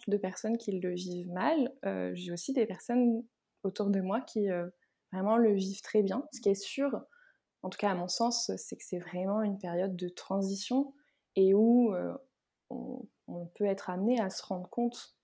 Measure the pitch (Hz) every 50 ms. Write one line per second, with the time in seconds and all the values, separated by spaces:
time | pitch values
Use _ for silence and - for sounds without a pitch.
0 | - 196 202 196 196 185 190 - - 214 233 226 - 208 190 180 180 180 180 180
1 | 185 180 175 180 175 180 175 180 208 277 330 311 247 - - - - 196 190 185
2 | 185 185 180 175 180 175 175 175 - - 269 269 220 226 180 - - - 240 247
3 | 247 240 226 226 233 - _ _ _ _ _ _ - 190 - - 202 196 196 196
4 | 185 185 202 254 269 - - 220 202 196 180 175 175 180 - _ _ _ _ _
5 | _ - 185 185 190 208 220 233 233 220 208 196 190 190 196 - - - - 214
6 | 202 190 190 254 - - - - - 202 202 196 - - - 269 277 277 240 -
7 | - _ _ _ _ _ _ _ _ _ _ - - 185 - - 208 202 185 180
8 | 175 180 - - 233 240 240 - - - 190 185 - - - - - - 180 175
9 | 175 - 185 180 185 196 202 220 220 202 196 196 - 175 170 175 190 196 185 175
10 | 175 175 175 - - - 190 196 196 190 196 196 - - 247 269 285 269 - _
11 | _ _ _ _ _ _ - 196 190 190 196 208 226 233 240 247 240 220 190 175
12 | 175 175 180 - - _ _ _ _ _ _ _ _ - - - - - - -
13 | - - _ _ - - 175 175 175 170 _ - 208 202 196 196 - - 180 180
14 | 196 226 254 240 196 190 - - - - 190 180 180 - - 240 240 240 240 -
15 | - - _ _